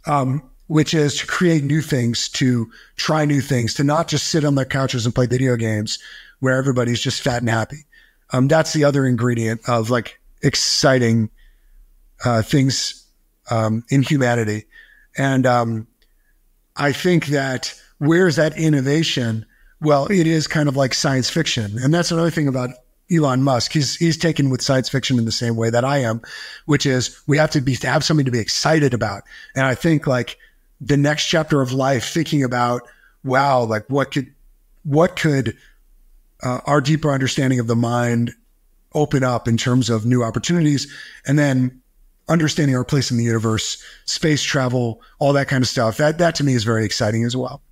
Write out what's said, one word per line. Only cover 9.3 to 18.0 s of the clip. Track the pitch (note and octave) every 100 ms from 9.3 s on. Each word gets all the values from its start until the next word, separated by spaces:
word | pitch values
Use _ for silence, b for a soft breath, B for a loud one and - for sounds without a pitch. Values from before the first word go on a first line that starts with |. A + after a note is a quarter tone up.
| A#2 A2+ A2 -
of, | A#2+ A2+
like, | B2 - - _ _
exciting, | C#3+ - - - C#3+ C3 A#2 A2+ G#2+ _ - _ _ - - _ _ _
uh, | B2 A#2
things, | A2 C#3+ C3+ - - - _ _ _ _ -
um, | A2+ A2 A2 -
in | C#3
humanity. | B2+ D3 B2 A#2+ G#2+ G#2+ - B B B B -
And, | C3+ C3
um, | B2+ B2 A#2 A2+ A2 _ _ _ _ _ _ _ _ -
I | C#3+
think | C3 F3+ E3+ C#3
that | C#3+ C3+ B2+ - - b
where's | b